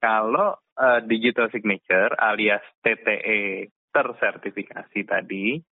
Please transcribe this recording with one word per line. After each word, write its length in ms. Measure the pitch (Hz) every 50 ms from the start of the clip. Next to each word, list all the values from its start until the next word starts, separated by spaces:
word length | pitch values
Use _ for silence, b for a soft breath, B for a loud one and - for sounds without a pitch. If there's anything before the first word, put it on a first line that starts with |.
kalau, 560 | - 113 110 110 110 110 127 165 202 202 - - _ _ - -
eh, 200 | 131 127 120 117 113
digital 480 | 110 117 110 113 123 113 - 117 107
signature 640 | - 117 104 107 98 95 _ - 92 92 101 120 -
alias 480 | - 117 110 107 104 107 107 101 104 - - _ _
T 60 | - 117 110
T 120 | - - 113 107 -
E 220 | - 107 110 104 101 98 95 95 - - _ _ _ _
tersertifikasi 1080 | - 147 135 123 117 - 120 101 - - - 101 - 101 98 - - 95 90 - - 104 95 -
tadi 480 | 98 92 - - 98 95 98 110 139 165 - _ _